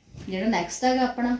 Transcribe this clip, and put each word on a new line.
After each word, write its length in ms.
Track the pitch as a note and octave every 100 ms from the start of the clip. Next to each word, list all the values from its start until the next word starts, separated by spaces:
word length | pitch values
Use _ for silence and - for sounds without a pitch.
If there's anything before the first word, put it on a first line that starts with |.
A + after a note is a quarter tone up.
| _ - -
ਜਿਹੜਾ 180 | F#3 G#3+
ਨੈਕਸਟ 360 | F#3+ F3 -
ਹੈਗਾ 200 | B3+ B3+
ਆਪਣਾ 340 | B3 B3 A#3+ B3